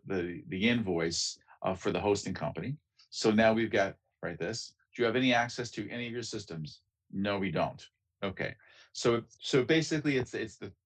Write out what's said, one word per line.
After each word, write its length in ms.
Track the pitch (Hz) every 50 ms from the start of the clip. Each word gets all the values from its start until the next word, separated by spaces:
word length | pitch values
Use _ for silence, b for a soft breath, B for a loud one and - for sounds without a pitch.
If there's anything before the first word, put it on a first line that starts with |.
| -
the, 380 | 95 98 92 87 87 87 - - -
the 180 | 95 92 104 120
invoice, 720 | 120 120 101 92 87 82 82 82 85 - - - - b b b b b
uh, 120 | - 95 95
for 180 | 92 - 104
the 80 | 98 90
hosting 340 | 95 104 101 98 - 95 87
company. 420 | - 78 82 - 80 90 127 147 - _ _ _ b b b
So 220 | - - - 113
now 220 | 107 107 113 113 110
we've 180 | 113 113 107
got," 240 | 107 104 98 98 90 - _ _ _ _
right, 160 | - 87 85 80
this, 360 | 82 - 117 120 - - - _ _ _ -
"Do 80 | -
you 40 | 117
have 100 | 113 110
any 180 | 127 131 127 123
access 380 | 117 120 120 - - 120 117
to 180 | - - 104 95
any 160 | 107 120 120
of 60 | 117
your 120 | 117 120 110
systems?" 580 | - - 107 - - 82 80 78 73 - - _ _ _ _ _ _
"No, 280 | - 98 98 101 101 95
we 100 | 95 95
don't." 340 | 78 90 78 69 - - - - _ _ _ _ _ _ 98
Okay. 300 | 98 95 - 71 - - B B B B B B B -
So, 300 | - - 120 117 117 117 - - -
so 240 | - - - 131 127
basically 540 | 120 160 160 156 - 165 156 143 147 139 131
it's, 180 | 123 - -
it's 220 | 104 113 110 - -
the, 140 | - 101 - _ _